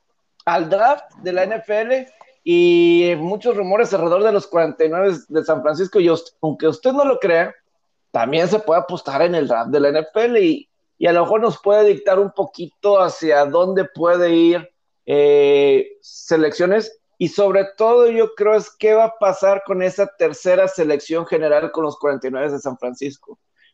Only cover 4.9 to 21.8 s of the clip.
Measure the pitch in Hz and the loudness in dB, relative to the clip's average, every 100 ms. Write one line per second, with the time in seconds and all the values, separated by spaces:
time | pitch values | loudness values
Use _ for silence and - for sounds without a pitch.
4.9 | 170 196 156 - 151 151 151 147 139 190 | 0 -2 -2 -4 -4 -2 -2 -2 -4 -2
5.9 | 208 170 160 - - 156 - 160 - 262 | 0 2 0 -4 -8 -8 -2 -2 -2 -2
6.9 | 277 285 247 247 170 175 - _ _ _ | 0 0 0 0 0 -2 -8 _ _ _
7.9 | _ _ 120 117 160 165 214 156 170 175 | _ _ -4 -2 -2 0 -2 0 -2 -2
8.9 | 180 - 139 175 170 127 117 117 143 143 | -10 -6 -2 0 0 -2 -2 -2 0 0
9.9 | 151 156 214 240 233 175 147 - _ _ | 0 -4 -2 0 2 0 -2 -8 _ _
10.9 | - 170 170 175 214 196 151 202 208 208 | -4 0 0 0 0 -2 -2 0 2 2
11.9 | 160 196 190 202 - 185 - 170 _ 202 | 2 0 0 -2 -4 -8 -8 -16 _ 0
12.9 | 196 175 - 160 143 143 165 185 190 180 | 2 0 -2 0 2 2 0 0 -2 -4
13.9 | 156 170 175 175 165 170 175 165 _ _ | -4 0 2 2 4 4 2 -4 _ _
14.9 | _ - 143 147 143 143 143 143 135 - | _ -4 0 4 4 4 4 4 2 -2
15.9 | - - - - 165 151 147 175 214 214 | -12 -20 -20 -2 0 0 0 0 0 -4
16.9 | - _ - 170 - 202 196 196 - 220 | -16 _ -8 -6 0 0 0 -2 -2 2
17.9 | 240 233 226 220 - 208 214 - - 214 | 4 4 4 0 2 0 0 -2 -2 2
18.9 | 220 226 226 196 190 196 196 196 185 185 | 4 2 0 -2 0 0 0 -2 -4 -2
19.9 | 190 196 - 165 147 185 185 190 180 151 | -2 -6 -2 -4 -2 0 2 2 0 -2
20.9 | 143 - 165 165 165 156 147 156 160 | -2 -4 -6 -4 -2 0 0 -2 -6